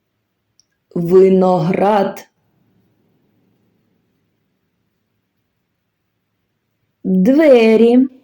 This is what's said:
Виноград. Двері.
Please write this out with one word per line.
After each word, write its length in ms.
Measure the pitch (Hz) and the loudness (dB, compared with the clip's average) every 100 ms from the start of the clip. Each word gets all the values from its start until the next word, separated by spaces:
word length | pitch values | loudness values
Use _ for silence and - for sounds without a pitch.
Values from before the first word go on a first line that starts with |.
| _ _ _ _ _ _ _ _ _ | _ _ _ _ _ _ _ _ _
Виноград. 1300 | 175 170 185 190 190 185 180 165 - 196 208 196 - - _ _ _ _ _ _ _ _ _ _ _ _ _ _ _ _ _ _ _ _ _ _ _ _ _ _ _ _ _ _ _ _ _ _ _ _ _ _ _ _ _ _ _ _ _ _ _ | -10 -2 2 2 2 0 -2 -4 -4 -2 -2 -6 -10 -20 _ _ _ _ _ _ _ _ _ _ _ _ _ _ _ _ _ _ _ _ _ _ _ _ _ _ _ _ _ _ _ _ _ _ _ _ _ _ _ _ _ _ _ _ _ _ _
Двері. 1040 | 185 185 190 277 311 247 226 220 233 247 262 - | -6 -2 0 2 2 2 2 2 2 2 -2 -8